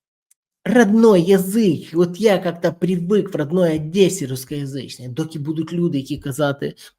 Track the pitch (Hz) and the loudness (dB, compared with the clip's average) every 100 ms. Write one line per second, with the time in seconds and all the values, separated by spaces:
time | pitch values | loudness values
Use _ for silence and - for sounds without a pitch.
0 | _ _ _ _ _ _ - 240 208 226 | _ _ _ _ _ _ 0 2 4 6
1 | 226 190 170 196 190 214 214 135 - 165 | 6 6 6 2 2 0 2 0 -2 0
2 | 175 175 214 180 175 165 170 165 175 180 | 0 2 2 2 -2 -4 -4 -2 -2 -2
3 | 170 208 - 156 143 180 175 156 156 180 | 0 0 0 -4 -2 0 2 0 -2 2
4 | 180 - 131 127 - 147 139 139 117 - | 2 0 -6 -8 -8 -8 -8 -10 -12 -14
5 | 123 123 160 156 143 160 160 175 175 143 | -10 -8 -6 -6 -6 -6 -6 -2 -2 -2
6 | 131 143 143 131 143 139 147 - - | -6 -8 -6 -2 -2 -2 -8 -10 -20